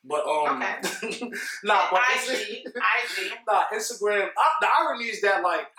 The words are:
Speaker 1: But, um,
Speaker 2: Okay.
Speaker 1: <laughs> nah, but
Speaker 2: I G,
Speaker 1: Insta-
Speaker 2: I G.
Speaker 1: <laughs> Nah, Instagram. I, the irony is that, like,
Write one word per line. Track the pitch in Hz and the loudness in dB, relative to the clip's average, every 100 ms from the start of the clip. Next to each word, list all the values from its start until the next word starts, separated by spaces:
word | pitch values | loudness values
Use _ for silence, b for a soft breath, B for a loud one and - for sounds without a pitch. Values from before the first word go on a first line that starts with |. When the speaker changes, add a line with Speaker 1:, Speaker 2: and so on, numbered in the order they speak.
Speaker 1:
But, | 131 147 - | -2 -2 0
um, | 151 151 127 | 0 0 0
Speaker 2:
Okay. | 196 - 196 - 220 - | -4 -4 -6 -6 -8 -6
Speaker 1:
<laughs> | 240 B B B | -8 B B B
nah, | 202 202 185 | 2 2 4
but | 180 | 4
Speaker 2:
I | 247 247 240 | 4 2 0
G, | 208 208 233 254 | -2 -4 -8 -10
Speaker 1:
Insta- | 247 | -2
Speaker 2:
I | 202 233 240 196 | 0 0 -2 -6
G. | 190 - | -6 -6
Speaker 1:
<laughs> | - | 0
Nah, | 196 - | 2 2
Instagram. | 214 - 240 202 208 190 - | -2 -6 -2 0 2 0 4
I, | 320 330 | 4 4
the | 311 - | 4 4
irony | 320 240 | 2 -2
is | 233 208 | -4 0
that, | 202 185 | 2 2
like, | 175 165 - | 2 -2 -4